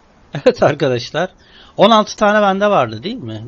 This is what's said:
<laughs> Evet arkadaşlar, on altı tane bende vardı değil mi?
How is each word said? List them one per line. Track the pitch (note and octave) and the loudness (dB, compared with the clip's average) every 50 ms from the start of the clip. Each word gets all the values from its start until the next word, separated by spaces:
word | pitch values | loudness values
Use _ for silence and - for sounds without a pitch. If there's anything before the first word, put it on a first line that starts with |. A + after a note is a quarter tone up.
| _ _ _ _ _ _ - | _ _ _ _ _ _ -14
<laughs> | C#3+ - | -2 0
Evet | B3+ - - G3+ | 0 0 2 0
arkadaşlar, | C3+ D3 C#3 D#3+ C3 B2 A#2+ B2 - - D3+ F3+ - - _ _ _ _ - - - _ | 0 0 0 -2 -2 -2 -4 -6 -6 -6 -6 -6 -6 -8 _ _ _ _ -20 -20 -14 _
on | - F3+ G#3+ | 2 4 4
altı | A3+ G#3+ G#3 - - | 6 4 2 0 -2
tane | - G#3+ G3+ G#3 G#3+ | 0 0 2 2 4
bende | G#3 G3 F#3+ G3 G#3 | 2 2 2 0 0
vardı | G#3 G3 D#3+ B2+ A2 A2 G#2+ C3 | 2 2 2 0 0 -4 -8 -10
değil | G3+ B3 | -10 -10
mi? | A#3 C3+ A2+ A2 G#2+ A2+ | -10 -10 -12 -12 -12 -12